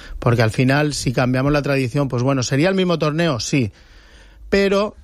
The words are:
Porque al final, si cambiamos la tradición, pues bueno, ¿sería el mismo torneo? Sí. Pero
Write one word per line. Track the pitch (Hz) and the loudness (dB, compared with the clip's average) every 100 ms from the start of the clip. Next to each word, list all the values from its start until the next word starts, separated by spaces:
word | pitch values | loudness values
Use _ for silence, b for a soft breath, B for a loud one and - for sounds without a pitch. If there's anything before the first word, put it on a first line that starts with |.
| B B | B B
Porque | 120 120 | 0 2
al | 113 | 2
final, | - 127 143 151 | 2 2 2 0
si | - 139 | -2 -4
cambiamos | 120 127 127 143 | 0 0 0 2
la | 147 | 0
tradición, | 139 139 123 143 139 | 0 0 0 -2 -2
pues | 123 | 0
bueno, | 127 135 | 0 0
¿sería | 117 135 180 | 0 0 2
el | 190 | 2
mismo | 180 165 | 0 0
torneo? | 156 156 170 117 | 0 0 0 -2
Sí. | - 147 107 b b b b b b b - | -2 0 -2 b b b b b b b -2
Pero | 196 196 196 208 - | 0 2 0 -2 -6